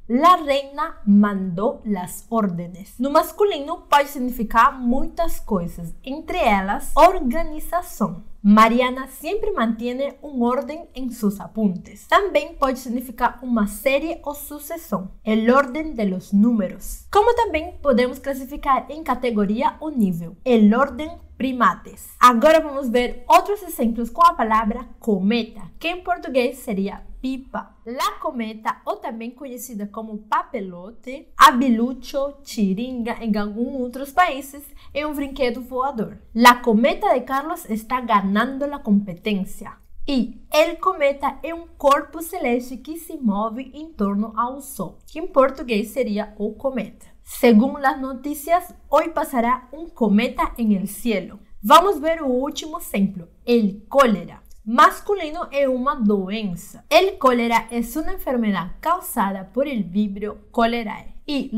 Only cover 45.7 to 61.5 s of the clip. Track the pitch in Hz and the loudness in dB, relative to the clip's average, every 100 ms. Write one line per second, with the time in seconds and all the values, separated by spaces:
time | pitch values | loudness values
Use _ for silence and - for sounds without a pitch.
45.7 | 214 - - 208 202 208 - 208 214 277 | -4 -2 -4 -4 -4 -6 -8 -8 -6 -6
46.7 | 254 196 - - - - - 240 214 269 | -4 -6 -12 -20 -20 -16 2 6 6 6
47.7 | 294 269 294 262 269 285 294 - 349 349 | 2 -2 -2 -6 -8 -8 -8 0 0 0
48.7 | - - 285 330 302 294 254 233 247 - | -12 0 2 2 -2 -2 0 0 -2 -4
49.7 | 302 339 - 214 202 254 - 320 - 226 | -14 -14 -2 2 4 2 0 -4 0 0
50.7 | 196 202 - 240 196 175 - - - 208 | 2 0 -4 -2 -2 -4 -14 -20 -8 6
51.7 | 311 381 320 311 330 277 247 277 302 320 | 8 8 2 0 -2 0 0 -2 -6 -10
52.7 | 330 - 202 196 185 165 _ - 240 208 | -12 -6 -2 0 -2 -14 _ 0 2 2
53.7 | - - 277 247 185 170 - - - 214 | -2 0 4 4 2 -4 -16 -20 -14 -2
54.7 | 247 339 381 - 403 311 311 - 277 277 | 4 6 4 -2 -2 -4 -8 -4 0 2
55.7 | 254 262 294 208 202 185 220 208 170 - | 2 -2 0 2 2 -2 -4 -6 -8 -12
56.7 | - - 311 392 403 262 240 233 226 226 | -20 2 4 4 2 2 4 2 0 0
57.7 | 240 233 311 320 381 302 247 214 190 180 | -4 -4 -2 -2 -2 -2 0 0 0 -4
58.7 | - 320 359 - 247 196 196 190 247 285 | -4 0 -2 -2 -2 -2 -2 -6 -4 -2
59.7 | 247 170 185 214 196 - - - - - | -2 -2 -2 -2 -2 -8 -10 -6 0 0
60.7 | 240 214 - - - - 285 - | 0 -6 -10 -14 -14 -6 -4 -2